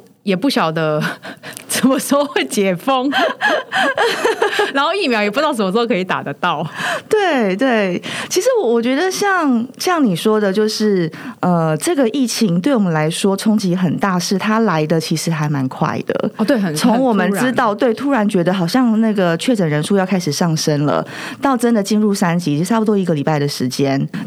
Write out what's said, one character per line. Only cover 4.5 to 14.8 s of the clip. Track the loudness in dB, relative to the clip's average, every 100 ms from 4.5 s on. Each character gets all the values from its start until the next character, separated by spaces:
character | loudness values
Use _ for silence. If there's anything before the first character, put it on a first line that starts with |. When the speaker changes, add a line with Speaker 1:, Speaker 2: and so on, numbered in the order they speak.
| 0 -2
Speaker 1:
然 | 0
后 | -2
疫 | -2 0
苗 | 0
也 | 0
不 | 0
知 |
道 | -2
什 | 0
么 | 0
时 | 0
候 | 0
可 | -2
以 |
打 | -2 -4
得 | -4 -4
到。 | -4 -2 -6 -6 -6 -6 0
Speaker 2:
对， | 0 2 2 0 0
对， | 2 2 0 -2 -6 -10 -4
其 | 0
实 | 2 2
我， | 2
我 | 2
觉 | 2 0
得 | 0
像， | 0 0 0 2 0 -2 -4
像 | -2 2
你 | 2 2
说 | 2 2
的， | 2
就 | 2 0
是， | 0 2 2 0 -4 -14 -4
呃， | 0 2 2 0
这 | 0 2
个 | 0
疫 | 2 -2
情 | 0 0 2
对 | 2
我 | 2
们 | 2
来 | 0 0
说 | 0 0 0
冲 | 0 0
击 | 0 0
很 | 0 0
大， | 0 0
是 | -2 -2
它 | 0 0
来 | 2 0